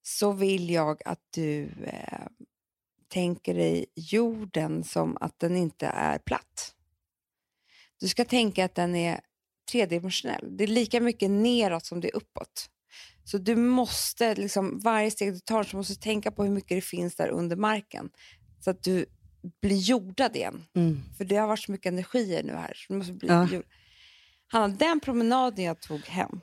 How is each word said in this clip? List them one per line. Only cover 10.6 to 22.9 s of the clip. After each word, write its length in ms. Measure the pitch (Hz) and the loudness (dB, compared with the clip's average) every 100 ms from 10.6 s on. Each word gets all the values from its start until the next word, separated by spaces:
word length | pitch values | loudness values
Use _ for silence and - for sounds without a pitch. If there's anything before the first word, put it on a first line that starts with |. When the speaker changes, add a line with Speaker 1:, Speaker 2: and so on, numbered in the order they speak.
Speaker 1:
är 40 | 208 | 2
lika 320 | 226 220 240 | 2 2 2
mycket 300 | 240 233 196 | 2 2 2
neråt 560 | 202 233 240 202 165 - | 4 4 4 2 0 -4
som 140 | 175 | -4
det 80 | 170 | -4
är 80 | - | -4
uppåt. 520 | - - - - - _ _ - - _ | -8 -12 -10 -12 -14 _ _ -20 -20 _
Så 140 | - 202 | -6 -2
du 180 | 185 233 | 2 4
måste, 760 | 240 254 247 - - - 233 | 4 4 2 -2 -4 0 0
liksom, 440 | 196 202 202 190 - | 0 0 0 -2 0
varje 320 | 226 220 214 | 2 4 2
steg 220 | 214 202 | 0 -2
du 60 | 180 | -4
tar 220 | - 226 | -2 0
så 140 | 202 196 | 0 -4
måste 160 | 196 | -6
du 80 | 196 | -6
tänka 300 | 214 214 214 | -2 -2 -2
på 140 | 208 | 0
hur 60 | 202 | 0
mycket 260 | 202 - 185 | 0 0 -4
det 40 | |
finns 320 | - 180 175 - | -2 -4 -4 -2
där 120 | 165 | -2
under 280 | 170 170 175 | 0 -2 0
marken. 540 | 214 214 - - - _ - - - _ | 0 0 -4 -12 -12 _ -20 -20 -20 _
Så 100 | - | -4
att 120 | 185 | -2
du 240 | 180 185 - _ - _ 180 _ | 0 0 0 _ -20 _ -18 _
blir 140 | 202 196 | 2 2
jordad 600 | 190 247 185 185 247 - | 4 2 2 0 0 0
igen. 280 | 85 - 165 | -6 -8 -2
Speaker 2:
Mm. 280 | 180 165 147 - - | 2 4 2 -6 -10
Speaker 1:
För 80 | |
det 120 | 190 202 | 0 2
har 100 | 214 | 2
varit 140 | 214 | 0
så 120 | - | -4
mycket 140 | 196 185 | -6 -2
energier 500 | 180 180 254 208 160 | -4 0 0 0 -2
nu 120 | 147 | -2
här. 180 | 165 - - | -6 -8 -12
Så 160 | - | -8